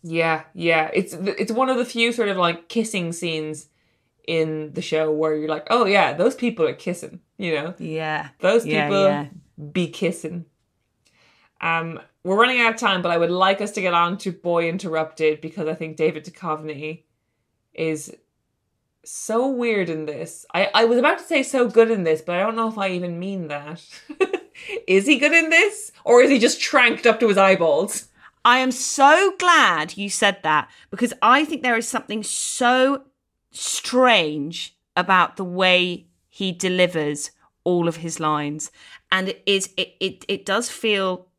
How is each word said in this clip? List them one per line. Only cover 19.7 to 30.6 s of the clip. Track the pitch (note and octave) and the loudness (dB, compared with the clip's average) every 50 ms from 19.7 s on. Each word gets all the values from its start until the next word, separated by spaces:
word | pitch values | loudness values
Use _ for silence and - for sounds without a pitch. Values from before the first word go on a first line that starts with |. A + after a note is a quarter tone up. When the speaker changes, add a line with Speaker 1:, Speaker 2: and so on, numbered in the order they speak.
| A3 G3+ F#3 E3+ | 0 0 -2 -2
Speaker 1:
in | E3 D#3 D#3 | -4 -6 -6
this. | D3+ D3 B2 - - - - - _ - | -8 -8 -10 -12 -12 -14 -20 -20 _ -2
I, | E3+ G3 G#3 - | -2 -2 2 2
I | G#3+ A#3 | 2 4
was | A3+ A#3+ A#3+ | 4 4 4
about | C4 D4+ F4+ F4 | 4 2 0 0
to | - | -4
say | - E4+ C#4 | -2 0 0
so | C4 - - C4 B3 A#3 | 0 0 0 0 0 4
good | - A3+ A3+ A3+ | 6 4 6 6
in | A3+ G3+ F3+ | 4 0 2
this, | D#3+ D#3 D#3 | 0 0 0
but | - - F3 | -2 -4 -2
I | F3 | -2
don't | G3 A3 A3 | -2 -2 -2
know | A3+ A3+ A3+ | -2 -4 -4
if | A3 G#3 | -2 -4
I | G3 F#3+ | -4 -4
even | F#3 F3+ F3+ F3 E3+ E3+ | -2 -4 -6 -6 -8 -8
mean | F3+ G3 G3 F#3+ E3+ D3+ | -8 -8 -6 -6 -6 -8
that. | D3 D3 D3 D3 E3 E3+ - _ - - - _ D4+ _ F#4+ F#4+ - | -8 -10 -10 -12 -16 -16 -18 _ -20 -20 -20 _ -2 _ -2 0 0
<laughs> | - - _ _ - - - G4+ A#4 - | -10 -10 _ _ -20 -14 -12 -12 -10 -2
Is | - F#3 G3 G3+ | 2 2 4 6
he | C4 D4+ A#3+ | 4 4 4
good | D4 D#4 | 4 4
in | E4+ E4+ D#4+ D#4+ | 4 4 4 6
this? | E4 E4 G4+ G#4 - - - - _ - _ | 4 4 4 4 0 -6 -16 -16 _ -8 _
Or | - A#3+ A#3+ | 6 8 8
is | C4 C#4 | 8 8
he | C#4 A#3+ | 6 6
just | G#3 - - - | 4 2 2 0
tranked | - - - C4+ B3 A#3 - - - | -4 2 4 4 4 4 2 4 4
up | A#3+ A3 A3+ | 2 4 4
to | B3 A3 | 2 2
his | G3+ G3 | 4 6
eyeballs? | G3 F#3+ F#3+ F3 E3+ D#3+ C#3+ D3+ F#3 A3 - - - _ _ _ - - _ _ _ | 6 6 6 4 4 2 4 2 0 -2 -4 -10 -10 _ _ _ -20 -20 _ _ _
Speaker 2:
I | A#3 A#3+ C4 | 4 4 4
am | C4 C4 | 2 0
so | B3 - - - - - C4+ C#4 D#4 F4 G4 G4 F#4+ - | -2 -4 -6 -6 2 6 6 8 8 6 4 2 0 2
glad | F#4 F4+ E4+ D#4 C4 G3+ F3 D#3 D3+ F3+ - | 2 4 6 6 6 4 2 0 -2 -4 -6
you | - G3+ G3+ | -8 -8 -6
said | - - A3+ G3+ F#3+ - - | -2 0 0 0 0 0 -2
that | D#3 D3+ D3+ | 0 0 0